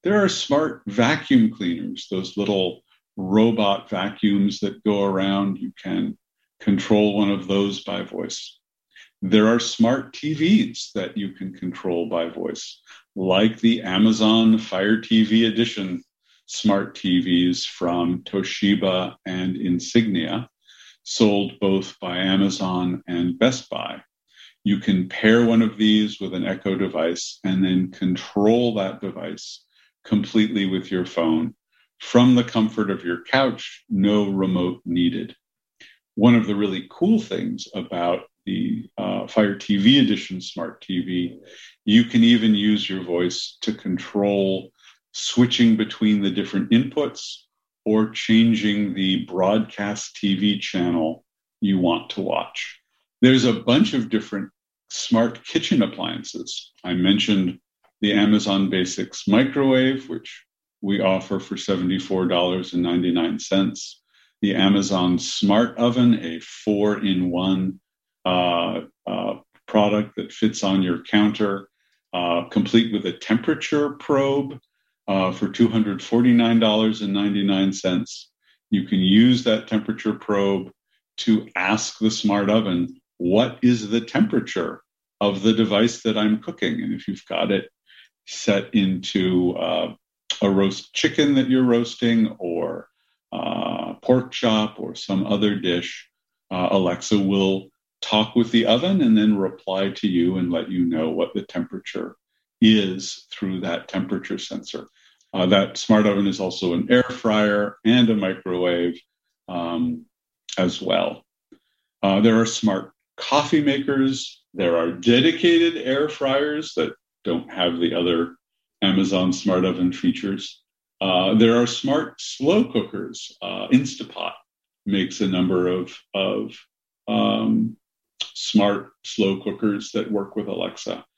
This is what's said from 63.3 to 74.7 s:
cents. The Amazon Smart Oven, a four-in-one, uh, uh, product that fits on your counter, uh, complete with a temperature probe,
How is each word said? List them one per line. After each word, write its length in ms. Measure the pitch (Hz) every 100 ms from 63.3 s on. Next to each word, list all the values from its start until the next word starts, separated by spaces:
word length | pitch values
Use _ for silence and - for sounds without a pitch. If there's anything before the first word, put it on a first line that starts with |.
| 73
cents. 600 | - 95 95 - - - _ _ _ _
The 160 | 101 -
Amazon 640 | 95 101 95 95 90 87
Smart 580 | - - 98 104 117 -
Oven, 360 | 120 120 120
a 260 | 113 82 82
four-in-one, 1400 | - - - 101 104 104 101 92 90 87 95 95 95 - _ _ _ _
uh, 560 | 92 90 90 85 85 87 - _ -
uh, 280 | 95 101 - _ _ -
product 500 | 110 104 104 104 -
that 160 | -
fits 320 | - 107 -
on 180 | 98 95
your 220 | 92 85
counter, 640 | - 107 104 107 104 98 - _ _ _ _
uh, 360 | 90 87 85 85
complete 420 | 107 95 113 117
with 140 | 104 95
a 60 |
temperature 800 | - - 113 135 151 - 147 147
probe, 680 | - - 139 139 139 135 139 _